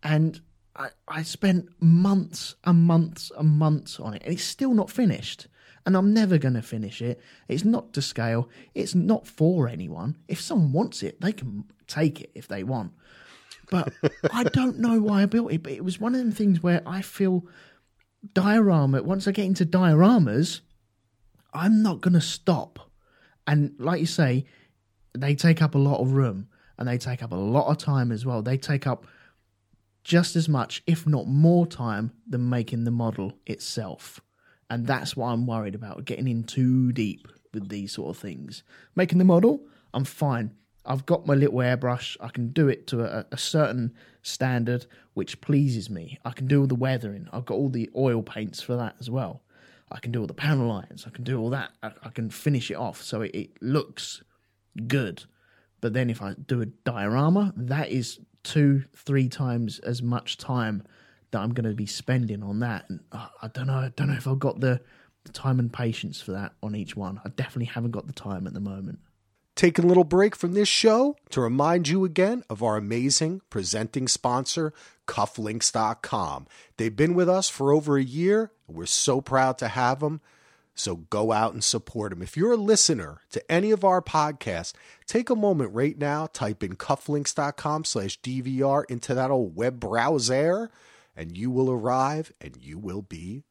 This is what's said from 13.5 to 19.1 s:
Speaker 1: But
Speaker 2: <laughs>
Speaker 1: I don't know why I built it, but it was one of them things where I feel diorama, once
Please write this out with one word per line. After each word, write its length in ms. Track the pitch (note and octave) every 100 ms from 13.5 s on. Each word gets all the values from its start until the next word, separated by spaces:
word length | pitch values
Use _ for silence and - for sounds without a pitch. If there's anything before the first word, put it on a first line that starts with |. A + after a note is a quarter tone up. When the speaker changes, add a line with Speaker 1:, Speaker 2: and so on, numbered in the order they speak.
| - -
Speaker 1:
But 240 | F#3 C3+ - D3+
Speaker 2:
<laughs> 200 | - D#3+
Speaker 1:
I 120 | A3+
don't 340 | B3 C4+ B3+ -
know 220 | A#3 A3+
why 220 | G#3+ G3+
I 40 | G3+
built 260 | A3 A#3
it, 100 | E3
but 100 | D#3+
it 120 | C#3
was 140 | F#3 F3
one 160 | A3
of 60 | B3+
them 120 | A#3+
things 300 | G#3 G3+ F3
where 200 | F3 F3 -
I 140 | F#3
feel 460 | G3 - G3 F#3 F3 - - _ _ _ _ _ -
diorama, 680 | F#3+ G3 A3 G#3 E3 C3+ C3+
once 240 | -